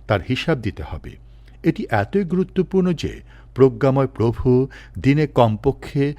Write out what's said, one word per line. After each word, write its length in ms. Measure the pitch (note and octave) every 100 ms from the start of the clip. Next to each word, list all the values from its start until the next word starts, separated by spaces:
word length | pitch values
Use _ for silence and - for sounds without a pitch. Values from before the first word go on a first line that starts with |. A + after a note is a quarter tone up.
| -
তার 140 | G#2 -
হিসাব 300 | C3 - D3
দিতে 240 | G2+ -
হবে। 340 | - E2+ - - - - - -
এটি 240 | E3 E3 -
এতই 340 | - - G3
গুরুত্বপূর্ণ 680 | F3+ F3+ F3+ - F3 F#3+ F#3
যে 280 | E3 B2+ - - - -
প্রজ্ঞাময় 520 | - C3+ A2+ C#3 C3+ C3
প্রভু 600 | - A2+ A2+ B2+ B2 C3+ - - -
দিনে 280 | C3 C#3+ D3
কমপক্ষে 880 | - A#2 G#2+ C#3 C3 - C#3+ C#3